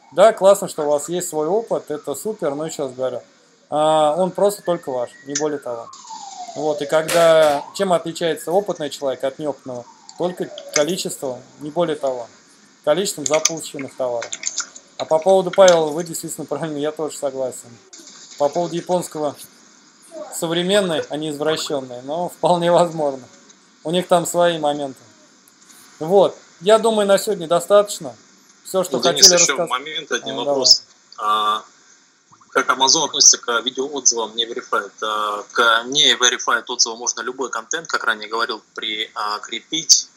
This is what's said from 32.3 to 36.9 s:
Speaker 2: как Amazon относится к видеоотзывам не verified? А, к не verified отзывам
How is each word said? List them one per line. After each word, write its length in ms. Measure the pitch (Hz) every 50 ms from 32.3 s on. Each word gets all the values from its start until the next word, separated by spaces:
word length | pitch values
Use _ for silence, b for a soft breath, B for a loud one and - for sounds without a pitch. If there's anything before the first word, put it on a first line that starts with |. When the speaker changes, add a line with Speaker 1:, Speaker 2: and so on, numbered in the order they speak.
| _ - _ _
Speaker 2:
как 200 | - 135 127 -
Amazon 360 | 131 127 131 131 - 165 147
относится 320 | - - 143 135 - 131 -
к 220 | - - 120 117
видеоотзывам 760 | 113 127 131 131 131 147 147 139 123 - 117 117 113 104 107
не 100 | 117 117
verified? 460 | 113 117 123 - - - 110 101 98 - -
А, 420 | 110 110 107 107 107 104 104 104 101 -
к 320 | - 120 120 117 113 117 117 123
не 260 | 139 151 147 135 120
verified 480 | 113 123 123 123 117 - - 123 113 107 -
отзывам 320 | 123 117 - 120